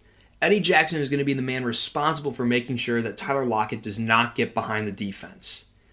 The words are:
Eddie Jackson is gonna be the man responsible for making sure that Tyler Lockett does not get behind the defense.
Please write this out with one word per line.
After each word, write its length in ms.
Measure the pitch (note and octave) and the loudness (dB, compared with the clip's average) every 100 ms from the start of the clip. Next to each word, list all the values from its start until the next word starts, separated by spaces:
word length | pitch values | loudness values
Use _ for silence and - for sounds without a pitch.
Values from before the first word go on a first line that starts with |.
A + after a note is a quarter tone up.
| _ _ _ - | _ _ _ -2
Eddie 160 | E3 G#3 | 2 4
Jackson 420 | E3+ D#3+ D#3+ D#3+ | 4 4 4 0
is 80 | C3+ | 0
gonna 160 | C#3+ | 0
be 100 | C#3+ | 0
the 60 | C3+ | 0
man 240 | B2+ C3 | -2 -2
responsible 680 | B2 A#2 - D#3 D3+ D#3 C#3+ | -2 0 0 0 0 0 -4
for 120 | A#2+ | -2
making 320 | A#2+ B2 A#2+ A#2+ | 2 2 0 -4
sure 240 | - A#2 | 0 0
that 160 | A2+ - | -2 -4
Tyler 300 | G2 C#3 B2 | -2 0 0
Lockett 340 | G#2+ G#2+ A2 | 0 0 -4
does 180 | A2 G#2 | -6 -2
not 360 | A2+ A2+ A#2+ | 4 4 4
get 200 | - A2+ | 0 -2
behind 320 | A#2 G#2 G#2+ G#2+ | -2 -2 -4 -4
the 60 | |
defense. 720 | F#2+ G2+ - G2+ - - - - _ _ | -6 -8 -8 -14 -10 -8 -8 -12 _ _